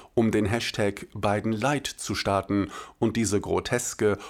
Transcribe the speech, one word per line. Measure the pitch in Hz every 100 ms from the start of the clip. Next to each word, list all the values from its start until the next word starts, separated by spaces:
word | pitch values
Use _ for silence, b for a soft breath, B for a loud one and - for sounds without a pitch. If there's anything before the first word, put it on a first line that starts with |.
| B
um | - 113
den | 107 104
Hashtag | 117 - - 101 101 -
Biden | 107 104 101 113
Light | 110 127 143 -
zu | - -
starten | 98 107 98 - 101 92 B B B
und | 113 117
diese | 107 101
groteske, | 90 87 - 120 - - 107 98